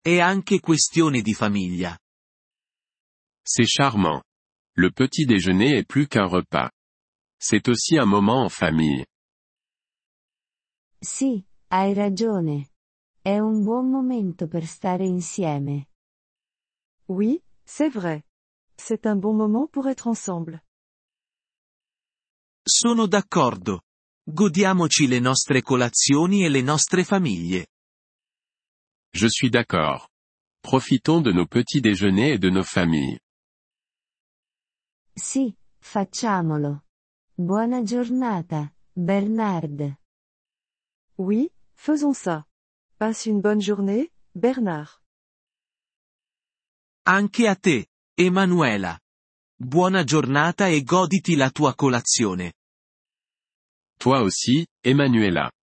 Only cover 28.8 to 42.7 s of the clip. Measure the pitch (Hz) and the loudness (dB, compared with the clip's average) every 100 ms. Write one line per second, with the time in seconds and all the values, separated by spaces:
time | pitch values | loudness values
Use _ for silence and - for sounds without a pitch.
28.8 | _ _ _ 87 113 - 131 120 117 90 | _ _ _ -2 0 2 0 0 0 -2
29.8 | 76 67 - _ _ _ _ _ - 131 | -2 -4 -10 _ _ _ _ _ -2 -2
30.8 | - 131 - 165 139 90 85 120 123 151 | 2 -2 2 2 2 0 0 -2 0 0
31.8 | 113 98 101 95 131 120 92 92 92 - | 0 2 2 2 2 2 0 0 -2 0
32.8 | 87 78 67 60 _ _ _ _ _ _ | 0 0 -2 -6 _ _ _ _ _ _
33.8 | _ _ _ _ _ _ _ _ _ _ | _ _ _ _ _ _ _ _ _ _
34.8 | _ _ _ - - 269 262 - _ _ | _ _ _ -14 -8 -4 -4 -6 _ _
35.8 | - 214 190 - 233 196 165 151 147 143 | -8 -6 -4 -4 -2 0 0 0 -2 -6
36.8 | _ _ _ _ _ - 175 202 233 254 | _ _ _ _ _ -8 -2 0 0 -2
37.8 | 214 240 240 254 247 196 170 156 147 _ | -2 -4 -2 -2 -2 -4 -4 -6 -8 _
38.8 | _ - 175 196 202 220 214 175 160 147 | _ -6 -2 0 0 -2 -2 -2 -6 -6
39.8 | 143 139 _ _ _ _ _ _ _ _ | -8 -8 _ _ _ _ _ _ _ _
40.8 | _ _ _ - 190 214 302 _ _ _ | _ _ _ -8 -2 -2 -2 _ _ _
41.8 | - 302 294 262 185 156 156 _ _ | -4 0 0 -2 -4 -6 -8 _ _